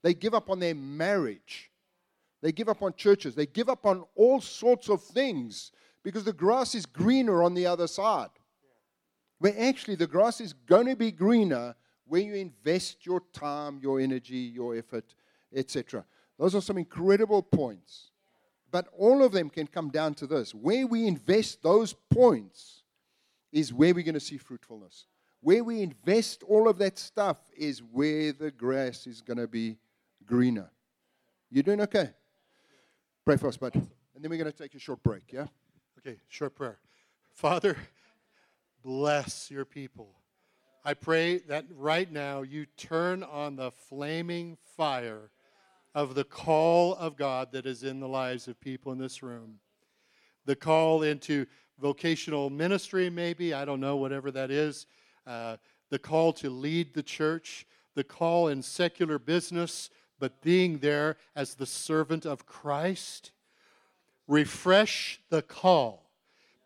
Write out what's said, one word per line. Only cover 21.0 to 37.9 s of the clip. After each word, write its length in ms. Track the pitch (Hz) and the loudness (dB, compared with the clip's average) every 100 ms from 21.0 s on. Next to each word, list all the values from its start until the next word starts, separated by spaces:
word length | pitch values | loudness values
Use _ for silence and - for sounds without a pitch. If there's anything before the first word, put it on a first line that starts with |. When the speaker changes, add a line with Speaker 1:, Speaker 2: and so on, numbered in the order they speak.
| 226 | 0
Speaker 1:
invest 560 | 156 - 202 214 - | 0 2 2 2 -2
those 300 | 156 208 226 | 4 4 4
points 880 | - _ 170 247 135 98 - - - _ _ _ _ _ _ _ | -6 _ 6 8 6 -2 -20 -20 -20 _ _ _ _ _ _ _
is 200 | 151 139 | -2 0
where 220 | 120 160 | 4 6
we're 80 | 175 | 6
gonna 140 | 160 156 | 0 -4
see 200 | - 143 | -6 -14
fruitfulness. 680 | - 120 _ 113 92 - _ _ _ _ | -16 -20 _ -20 -20 -20 _ _ _ _
Where 220 | 139 208 | 4 4
we 160 | 233 226 | 4 -4
invest 640 | 190 135 160 214 220 - | -4 -4 2 2 2 -8
all 260 | - 214 226 | 2 6 6
of 80 | 185 | 4
that 200 | 196 185 | 0 -2
stuff 400 | - - 202 - _ - | -10 -2 -2 -2 _ -8
is 240 | 151 123 | -6 -6
where 520 | 117 120 151 151 151 | -8 -2 0 0 -2
the 180 | 135 156 | -4 -10
grass 560 | 131 120 131 131 117 127 | -6 -4 -2 -4 -8 -16
is 160 | 113 | -18
gonna 240 | - 120 117 | -8 -6 -4
be 320 | 113 113 110 _ _ _ _ 101 | -4 -6 -8 _ _ _ _ _
greener. 440 | 123 123 113 87 _ _ _ _ _ _ _ _ | 4 4 2 -6 _ _ _ _ _ _ _ _
You 120 | 131 | 0
doing 180 | 143 208 | 2 0
okay? 280 | 208 208 156 _ _ _ _ _ _ _ _ _ _ _ | 0 0 -2 _ _ _ _ _ _ _ _ _ _ _
Pray 140 | - 139 | 0 0
for 100 | 139 | 0
us, 80 | 117 | -6
bud. 180 | 127 | -4
And 140 | - - _ _ 135 | -4 -6 _ _ -16
then 80 | 156 | -10
we're 60 | 165 | -6
gonna 160 | 156 | -8
take 220 | 143 147 | -10 -18
a 40 | 139 | -18
short 240 | - 127 | -12 -4
break, 300 | - 98 _ | -2 -4 _
yeah? 140 | 127 147 _ _ _ _ _ | -12 -12 _ _ _ _ _
Speaker 2:
Okay, 200 | 139 110 _ | -18 -18 _
short 260 | - 143 | -8 -8
prayer. 240 | _ 131 104 _ _ _ _ _ | _ -10 -10 _ _ _ _ _
Father, 420 | - 151 175 202 143 - | -2 0 2 0 -2 -10